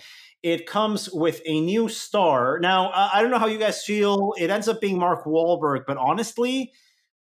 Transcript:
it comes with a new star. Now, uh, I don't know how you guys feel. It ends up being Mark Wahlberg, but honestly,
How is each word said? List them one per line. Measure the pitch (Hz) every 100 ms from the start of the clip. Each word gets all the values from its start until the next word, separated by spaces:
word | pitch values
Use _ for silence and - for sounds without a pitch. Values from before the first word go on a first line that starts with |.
| - - - _
it | 170 165 170
comes | 202 214 208 -
with | 165 165 156 160
a | 156
new | 165 220 226
star. | 226 - 208 175 131 127 165
Now, | 180 190 190
uh, | 185 202
I | 196
don't | 233
know | 240
how | 220
you | 214
guys | 214 202
feel. | - 208 202 202 202 208
It | 170
ends | 208 214
up | 226
being | 196 180
Mark | 180 165
Wahlberg, | 151 160 165 170 151 135 135
but | 131
honestly, | 131 185 226 - 247 262 254 _ _ _ _ _ _